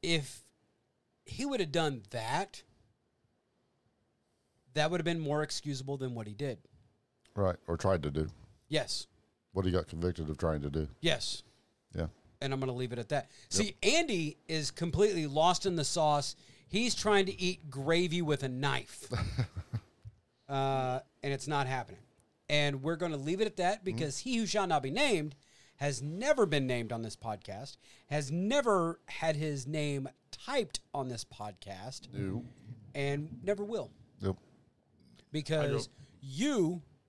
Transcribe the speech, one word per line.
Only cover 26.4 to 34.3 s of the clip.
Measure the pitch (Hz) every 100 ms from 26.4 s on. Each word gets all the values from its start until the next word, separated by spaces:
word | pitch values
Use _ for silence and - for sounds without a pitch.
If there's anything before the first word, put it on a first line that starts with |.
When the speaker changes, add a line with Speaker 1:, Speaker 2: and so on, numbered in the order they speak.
Speaker 1:
been | 202 147 131
named | 123 113
on | 117
this | 110
podcast, | - 117 104 - 98 135 - - - _
has | 151 135
never | 165 196 285 240 196 165 175 -
had | - 165 151
his | 156 143 127
name | 151 147 139 135 - _
typed | - - 277 180 - _
on | 143 131
this | 120
podcast, | - - 104 98 - 95 107 135 -
Speaker 2:
No. | 101 98 101 120 - - - - -
Speaker 1:
and | 139 143 156 -
never | 180 202
will. | 208 226 123 - - _
Speaker 2:
Yep. | 98